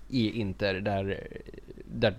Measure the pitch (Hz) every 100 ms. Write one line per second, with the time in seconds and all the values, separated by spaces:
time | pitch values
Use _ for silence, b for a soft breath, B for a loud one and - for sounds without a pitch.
0 | - 131 107 113 98 92 101 95 104 98
1 | 98 90 - - - - - - - 117
2 | 110